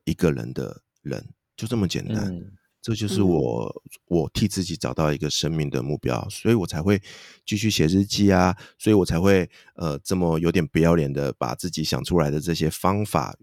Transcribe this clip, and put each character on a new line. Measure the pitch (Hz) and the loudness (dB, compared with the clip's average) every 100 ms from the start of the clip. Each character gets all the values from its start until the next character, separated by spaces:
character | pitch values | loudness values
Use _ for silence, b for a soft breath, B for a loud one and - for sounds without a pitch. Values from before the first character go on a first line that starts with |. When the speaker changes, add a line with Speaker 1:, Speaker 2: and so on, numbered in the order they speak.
Speaker 1:
一 | - | -2
个 | 80 85 | 0 0
人 | 65 58 | 0 -6
的 | 64 53 - _ _ | -8 -8 -12 _ _
人， | 71 55 - - _ - | -10 -10 -10 -20 _ -12
就 | 113 | -4
这 | 117 | -2
么 | 90 | 0
简 | - - | -2 -4
单。 | 107 101 | -4 -4
Speaker 2:
嗯。 | 87 92 95 _ _ | -8 -12 -20 _ _
Speaker 1:
这 | - | -6
就 | 107 104 | -4 -2
是 | 98 | 2
我， | 95 80 62 57 52 - | 4 4 0 -2 -6 -12
Speaker 3:
嗯。 | - - _ | -18 -20 _
Speaker 1:
我 | 87 71 | 0 0
替 | - 107 | 0 0
自 | 95 | 0
己 | 90 82 | -4 -6
找 | 62 | -6
到 | 65 78 | 0 0
一 | 71 | 0
个 | 76 | -2
生 | - 78 | -2 -2
命 | 80 71 | -2 -2
的 | 64 | -4
目 | 65 73 | -4 -4
标， | - 57 - | -2 -4 -6
所 | - 110 | -4 0
以 | |
我 | 117 85 | 0 0
才 | 78 | -2
会 | 90 101 B B B B | 0 0 B B B B
继 | - 104 | -6 -2
续 | 110 | 0
写 | - 78 | 2 4
日 | 95 | 4
记 | 101 - 101 | 2 2 4
啊， | 92 90 90 B _ | 6 4 0 B _
所 | 110 | 4
以 | |
我 | 107 | 4
才 | 87 82 | 4 2
会， | 95 95 85 b b | 4 4 2 b b
呃， | - 82 71 | -8 -6 -6
这 | - 92 | -4 0
么 | 87 80 | 2 2
有 | 82 | 2
点 | 87 78 | 2 0
不 | 80 | 2
要 | 82 | 4
脸 | 85 69 | 4 2
的 | 69 69 | -2 -4
把 | - 60 67 | -4 -6 -4
自 | 87 | -8
己 | 80 | -6
想 | 78 65 | -4 -4
出 | 71 87 | 0 0
来 | 73 | 2
的 | 73 | 0
这 | 85 | -2
些 | 82 78 | -2 -2
方 | - 90 101 | 0 -2 0
法， | 107 80 50 - | -2 -2 -4 -10